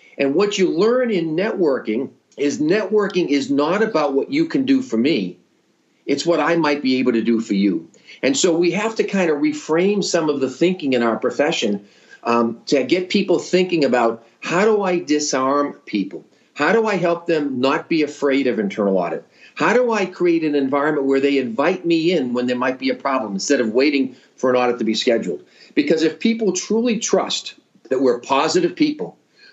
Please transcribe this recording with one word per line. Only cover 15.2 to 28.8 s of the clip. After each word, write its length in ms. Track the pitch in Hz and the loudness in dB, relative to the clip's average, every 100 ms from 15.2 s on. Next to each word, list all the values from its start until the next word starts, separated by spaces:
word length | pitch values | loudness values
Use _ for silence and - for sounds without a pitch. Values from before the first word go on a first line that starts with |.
| 147 135 131 143 143 - - | 0 0 0 0 -2 -6 -6
people? 380 | 104 - 82 - _ _ | -4 -4 -8 -16 _ _
How 180 | - 151 | -2 2
do 140 | 226 220 | 2 2
I 80 | 190 | 0
help 300 | 170 170 - | 0 -2 -2
them 340 | 156 143 123 | -2 -2 0
not 280 | 135 160 - | 0 0 0
be 140 | 165 | 0
afraid 460 | 143 - 143 135 127 | -2 -2 0 2 0
of 100 | 110 | 0
internal 400 | 98 110 101 95 | -2 0 0 0
audit? 260 | 85 80 - _ - | 0 -6 -10 _ -14
How 180 | - 165 | -2 2
do 200 | 233 240 | 2 2
I 140 | 214 190 | 0 -2
create 360 | - 175 165 | 0 0 2
an 120 | 156 | 0
environment 520 | 143 135 139 147 151 135 | 0 0 0 0 0 0
where 140 | 135 | 2
they 180 | 143 139 | 2 0
invite 480 | 120 113 160 185 170 | -2 -2 -2 0 0
me 260 | 165 165 | 0 2
in 200 | 175 123 | 0 0
when 140 | 120 123 | -2 -2
there 100 | 123 | -2
might 220 | 127 131 | -4 -2
be 120 | 131 | -4
a 40 | |
problem 400 | 123 139 131 104 | -2 -2 -4 -4
instead 260 | 98 - 135 | -4 0 0
of 120 | 113 | 2
waiting 440 | 117 147 139 131 - _ - | 2 2 2 -2 -6 _ -4
for 140 | 131 | 0
an 60 | 123 | 2
audit 220 | 120 117 | 2 0
to 60 | |
be 100 | 110 | -2
scheduled? 500 | 107 123 113 92 - - - - | 0 0 0 0 -8 -12 -20 -6
Because 280 | - 143 160 | -2 2 2
if 160 | 160 - | 0 0
people 340 | 226 226 208 | 0 0 0
truly 460 | 180 - 220 240 - | -2 -2 0 0 -2
trust 560 | - 190 - - - - _ _ - | 0 0 0 -6 -10 -18 _ _ -6
that 120 | 131 | 0
we're 180 | 131 120 | 0 0
positive 540 | - 135 160 170 170 | -2 -2 0 0 0
people 420 | - | 0